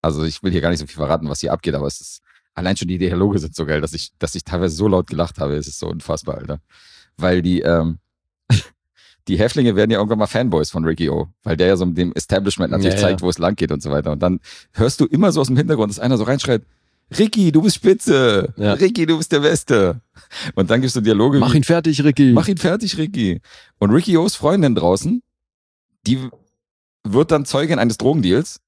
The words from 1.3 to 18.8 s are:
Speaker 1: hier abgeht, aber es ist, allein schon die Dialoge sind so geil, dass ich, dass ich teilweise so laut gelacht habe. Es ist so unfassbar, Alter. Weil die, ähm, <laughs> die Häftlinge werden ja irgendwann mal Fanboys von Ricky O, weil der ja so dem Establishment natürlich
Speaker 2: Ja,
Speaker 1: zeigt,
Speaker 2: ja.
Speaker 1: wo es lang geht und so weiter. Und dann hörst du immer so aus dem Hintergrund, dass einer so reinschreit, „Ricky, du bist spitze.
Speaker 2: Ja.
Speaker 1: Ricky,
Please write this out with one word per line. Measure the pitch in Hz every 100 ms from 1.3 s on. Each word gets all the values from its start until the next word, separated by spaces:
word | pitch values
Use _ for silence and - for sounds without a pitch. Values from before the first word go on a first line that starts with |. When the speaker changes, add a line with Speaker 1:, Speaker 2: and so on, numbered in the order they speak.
| 67
Speaker 1:
hier | -
abgeht, | 80 87
aber | 71 71
es | -
ist, | - - _ _ _
allein | - 90 98
schon | 87
die | 90
Dialoge | 90 87 101 101
sind | 78
so | -
geil, | 76 76
dass | 78
ich, | 78 - _
dass | 82
ich | 90
teilweise | - 90 90
so | 78 104
laut | 92 85
gelacht | 78 85 -
habe. | 71 73
Es | 73
ist | -
so | 82
unfassbar, | 85 - 78 - -
Alter. | - 76 _ _ - - _ -
Weil | 90 90
die, | 87 90
ähm, | 80 85 82 82 _ _ _ _ _
<laughs> | 113 - _ _ _ _ _ -
die | 90
Häftlinge | 113 - 120 98
werden | 110
ja | 110
irgendwann | 104 110
mal | 104
Fanboys | 110 123 85 76
von | 87
Ricky | 80 82 80
O, | 80 82 _
weil | - 80
der | 90
ja | 95
so | 90
dem | 82 90
Establishment | - - 98 98 95 85
natürlich | - 95
Speaker 2:
Ja, | 98
Speaker 1:
zeigt, | 98 92
Speaker 2:
ja. | 90
Speaker 1:
wo |
es | 87
lang | 87 101
geht | 82
und | 76
so | 76
weiter. | 71 78
Und | 73
dann | 90 90 - - _
hörst | - 117 -
du | 139
immer | 139 196
so | 160
aus | 131
dem | 123
Hintergrund, | 90 110 107
dass | 98
einer | 123 127
so |
reinschreit, | 113 135 - 117 - _ _ _ _ -
„Ricky, | 214 220 180
du | 151
bist | 170 -
spitze. | 196 190 - 143 123 101 90 -
Speaker 2:
Ja. | 104
Speaker 1:
Ricky, | 101